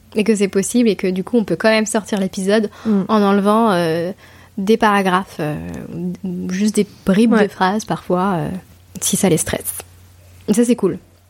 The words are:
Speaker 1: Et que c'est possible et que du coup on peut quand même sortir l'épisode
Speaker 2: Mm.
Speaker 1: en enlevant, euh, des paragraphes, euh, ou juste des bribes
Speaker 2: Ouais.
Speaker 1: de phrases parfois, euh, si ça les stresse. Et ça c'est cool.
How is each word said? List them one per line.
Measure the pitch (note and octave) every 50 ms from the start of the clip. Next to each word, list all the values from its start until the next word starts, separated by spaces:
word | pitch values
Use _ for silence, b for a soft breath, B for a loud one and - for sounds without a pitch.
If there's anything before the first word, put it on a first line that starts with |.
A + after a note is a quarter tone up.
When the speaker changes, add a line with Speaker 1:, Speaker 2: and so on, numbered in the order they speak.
| - - -
Speaker 1:
Et | A3 G#3
que | G3 A3
c'est | F#3+ G3+ F#3+
possible | - G3 F#3+ - - A#3+ B3 A3+
et | F#3
que | - - F#3
du | F#3 F#3 F#3
coup | - - A#3+
on | G#3+
peut | - F3
quand | E3 - A3
même | A3 A3 A3 G#3+
sortir | - A3 G3 - - G3+
l'épisode | F#3+ F#3 - - F#3+ F#3+ G3+ A3+ G#3+ G3+ B B B
Speaker 2:
Mm. | A3+ G#3+ G3 F#3 -
Speaker 1:
en | A3 G#3+ G3+
enlevant, | G3 G3 G3+ G3 G3+ G#3 A3 A#3 A3+
euh, | G3 F3 F3 E3 D#3+ E3+ E3 F3 G3+ B B B B B B B B -
des | G3 G3 A3+ A3
paragraphes, | - G#3 G3+ G3+ G3 F#3+ F3+ F#3 G3 - - -
euh, | D#3+ D3+ D3+ D#3+ E3 F3 E3 - - - - E3 F3 F3+ F3+ - -
ou | F#3+ F3+ F3+ F#3 F3+
juste | F#3 F#3 G#3 G#3+ G#3
des | G#3+ G3+ - - - - -
bribes | F#3+ F#3+ A3+ A#3 A#3
Speaker 2:
Ouais. | A3 G#3 G3
Speaker 1:
de |
phrases | - - F#3+ F#3 G3 A3 -
parfois, | - F3 E3 - - F#3 F3+ F3+ G3+ G3
euh, | E3 D3+ D3 F3 F#3 - - - - - _ - -
si | - - - -
ça | - F#3+
les | D#3+ D#3
stresse. | - - - - - - - - - - - - - - - - - - - - - -
Et | G#3
ça | A3 A#3+
c'est | A#3 A#3+
cool. | A#3 - F#3 D#3 F#3 - - _ _ _ _